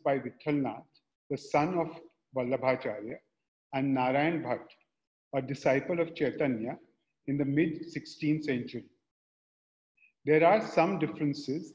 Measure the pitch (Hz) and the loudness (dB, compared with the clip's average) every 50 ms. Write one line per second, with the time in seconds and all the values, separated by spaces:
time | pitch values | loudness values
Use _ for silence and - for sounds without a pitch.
0 | - 147 139 131 123 120 - - - 151 147 143 131 113 107 - - _ _ _ | -2 0 0 0 -2 -8 -12 -8 -4 -2 0 0 0 -2 -6 -8 -14 _ _ _
1 | _ _ _ _ _ - 139 - - - - 147 151 180 180 170 160 160 - - | _ _ _ _ _ -8 -8 -8 -6 0 0 0 2 2 0 -2 -2 -4 -6 -16
2 | - - _ _ _ _ 131 131 120 123 131 127 127 131 127 123 - 123 104 107 | -20 -20 _ _ _ _ -6 -4 -2 -2 -2 0 0 0 0 0 -2 -6 -6 -8
3 | 104 117 143 - _ _ _ _ _ _ _ _ _ - 139 135 139 139 135 127 | -8 -12 -12 -14 _ _ _ _ _ _ _ _ _ -4 -2 0 2 2 2 2
4 | 127 127 135 143 151 165 170 151 131 123 117 98 - - - _ _ _ _ _ | 2 2 2 2 2 2 0 -2 -2 -2 -4 -4 -6 -12 -20 _ _ _ _ _
5 | _ _ _ _ _ - - 135 131 135 135 - - 143 131 139 139 - 180 170 | _ _ _ _ _ -4 -4 -4 -2 -4 -4 0 2 4 4 4 2 0 0 0
6 | 165 165 - - 147 123 - - 151 131 120 107 113 127 156 - - _ _ _ | -2 -2 0 0 0 0 2 0 0 0 0 0 -2 -6 -8 -10 -14 _ _ _
7 | _ _ _ _ - 143 139 143 139 135 139 151 170 160 156 - - - - 147 | _ _ _ _ -4 -2 0 0 0 2 4 2 2 2 0 -6 -10 -10 -10 -10
8 | - - - - 156 147 156 156 151 147 127 120 117 - 127 113 - - _ _ | -10 -12 -10 -4 0 0 0 0 0 -2 -2 -2 -4 -6 -8 -10 -12 -12 _ _
9 | _ _ _ _ _ _ _ _ _ _ _ _ _ _ _ _ _ _ _ _ | _ _ _ _ _ _ _ _ _ _ _ _ _ _ _ _ _ _ _ _
10 | _ _ _ _ - 139 156 156 165 175 208 214 220 - - 175 160 165 196 165 | _ _ _ _ 0 4 4 6 8 6 6 6 2 2 2 4 4 4 2 0
11 | 151 147 - - 151 143 143 - - 170 160 175 - - | -2 -2 -2 -2 -2 -2 -2 -2 -4 -6 -6 -6 -6 -10